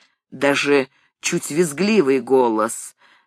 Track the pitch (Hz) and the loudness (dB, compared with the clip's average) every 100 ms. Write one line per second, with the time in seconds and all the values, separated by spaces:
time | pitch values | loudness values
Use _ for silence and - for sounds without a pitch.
0 | _ _ _ 135 139 139 143 143 131 _ | _ _ _ -4 -2 0 2 0 0 _
1 | _ _ - 170 - 147 180 143 202 220 | _ _ -6 -6 -4 -2 -2 -2 0 2
2 | 139 135 120 131 120 107 110 - - _ | 2 0 2 2 2 0 -2 -4 -16 _
3 | _ _ | _ _